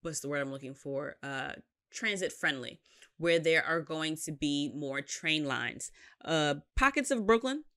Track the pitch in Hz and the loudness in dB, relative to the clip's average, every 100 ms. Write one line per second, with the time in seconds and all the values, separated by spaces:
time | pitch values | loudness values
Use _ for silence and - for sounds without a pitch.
0 | 165 151 143 143 139 135 135 139 143 139 | -6 -6 -4 -2 -2 -6 -10 -12 -6 -6
1 | 143 - 139 135 135 - - _ _ - | -6 -10 -8 -6 -6 -8 -16 _ _ -4
2 | 226 202 160 - 165 139 123 - _ _ | -2 0 -2 0 -2 -2 -6 -12 _ _
3 | - _ 165 170 160 160 - 165 156 160 | -20 _ 4 4 6 4 4 0 -2 -4
4 | 156 156 - 147 151 143 143 139 143 135 | -2 -4 -6 -2 0 2 0 -4 -4 -4
5 | 135 - 165 156 143 123 120 - - - | -6 -4 0 0 2 -2 -2 -6 -12 -14
6 | - _ - 160 147 147 - - 269 269 | -20 _ -2 2 2 0 -2 2 4 4
7 | 262 262 202 226 254 277 311 | 2 0 6 4 4 -4 -8